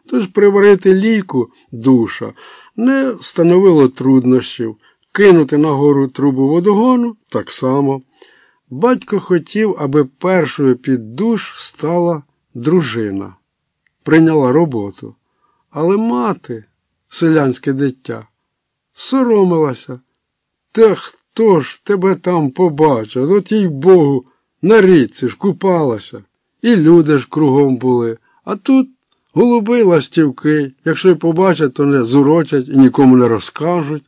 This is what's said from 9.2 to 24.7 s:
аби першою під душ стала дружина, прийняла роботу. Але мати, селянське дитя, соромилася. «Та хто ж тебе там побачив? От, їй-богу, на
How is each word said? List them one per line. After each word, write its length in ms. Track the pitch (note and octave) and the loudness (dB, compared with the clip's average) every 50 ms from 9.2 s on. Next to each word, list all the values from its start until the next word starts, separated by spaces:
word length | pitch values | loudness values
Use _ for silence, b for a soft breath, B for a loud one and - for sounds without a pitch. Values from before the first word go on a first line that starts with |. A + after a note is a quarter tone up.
| - - F#3 E3+ C#3+ - - G#3 A3 G#3 - - | -4 -2 -4 -4 -4 -4 -6 -4 -2 -2 -4 -4
аби 260 | D3+ C#3 C3+ D3+ D3 | -6 -2 0 -2 -2
першою 680 | C3 _ _ - F#3 F#3 F#3 D#3 B2+ - - C#3+ C3 B2+ | -2 _ _ -4 -2 -2 -2 -2 -4 -4 -2 0 0 0
під 400 | B2+ - C#3 C3 B2 A2 G#2+ A#2 | -2 -2 -4 -4 -4 -6 -8 -8
душ 380 | C3+ G#3 A#3 A3+ G3+ - - - - | -6 -4 -2 -4 -4 -6 -10 -16 -16
стала 680 | - - - - - D3+ E3+ F3 F3 E3+ E3 D3+ C#3 _ _ _ _ _ - | -16 -16 -14 -10 -6 -4 -2 -2 -2 -2 -4 -6 -8 _ _ _ _ _ -14
дружина, 840 | B2 A#2 D3 E3+ F#3 D#3 B2 G#2+ A#2 A2 G#2 G2 G2 G2 G2 F#2+ _ _ _ _ _ _ _ _ _ _ _ _ _ - | -8 -4 0 0 0 0 -2 -4 -6 -6 -6 -6 -8 -10 -12 -14 _ _ _ _ _ _ _ _ _ _ _ _ _ -4
прийняла 480 | D3 D#3 D#3+ D#3+ D#3+ D#3+ D3+ C3+ B2 | 0 2 2 4 2 2 0 0 0
роботу. 640 | B2+ D#3 F3 D#3 B2+ A2+ G2+ G2+ G2 - - A2 G#2+ _ _ _ _ _ _ _ _ _ _ _ | 2 0 0 -2 -4 -6 -8 -10 -12 -16 -20 -20 -20 _ _ _ _ _ _ _ _ _ _ _
Але 280 | - C#3+ D#3 F3 G3 G#3 | -10 -6 -4 -4 -2 -2
мати, 640 | A3+ A#3 A#3+ B3 A#3+ A3 F3+ - - - B2 A2+ G#2+ _ _ _ _ _ _ _ _ _ | -4 -4 -4 -4 -4 -4 -6 -8 -10 -16 -16 -16 -16 _ _ _ _ _ _ _ _ _
селянське 680 | - - E3+ E3 D#3+ D#3 C#3+ C3 B2+ - - D3 C3+ | -8 -4 -2 0 2 2 0 0 -4 -4 -6 -6 -6
дитя, 540 | C3 C#3+ C3+ B2+ _ _ - A#2 A2 A2 _ _ _ _ _ _ _ _ _ _ _ _ _ _ | -4 -4 -6 -6 _ _ -14 -14 -14 -14 _ _ _ _ _ _ _ _ _ _ _ _ _ _
соромилася. 1040 | - - - B3+ C4+ C4 A#3+ A3+ G#3 G3 F3+ E3+ D#3+ D#3 C#3+ B2 - - - C3 B2+ _ _ _ _ _ _ _ _ _ _ _ _ _ _ | -16 -10 -6 -4 -2 0 0 2 2 2 2 0 0 -2 -2 -4 -8 -12 -16 -18 -18 _ _ _ _ _ _ _ _ _ _ _ _ _ _
«Та 240 | - G#3+ A3+ A3 F#3 | 0 2 2 2 2
хто 640 | - - - - _ _ _ - - A3+ A3 F#3+ D#3+ | 0 -8 -14 -20 _ _ _ -6 -2 0 2 2 2
ж 260 | C3 - - _ _ | 0 -4 -10 _ _
тебе 300 | - G3+ F#3+ F3 G3 F#3 | -4 -4 -2 0 -2 -2
там 360 | F3+ - F3+ F3+ E3+ D3+ C3+ | -2 -4 -4 -2 -2 -2 -4
побачив? 800 | C3 - F#3 F3 D3 C#3+ D#3 D#3 C#3 A2+ A2 A2 - B2+ B2+ D3+ | -2 -2 -2 -2 0 2 2 2 2 0 -4 -6 -6 -4 -2 0
От, 200 | G3 G#3 F#3+ - | 0 -2 -2 -2
їй-богу, 720 | G#3+ A3 G3+ F3 D3 C3+ C#3 F#3 F#3+ F3+ D3+ C#3+ C#3 B2+ B2+ _ _ _ _ _ _ _ | -2 -2 -2 -2 -4 0 2 4 4 4 4 2 0 -4 -6 _ _ _ _ _ _ _
на 200 | - F3 | 0 2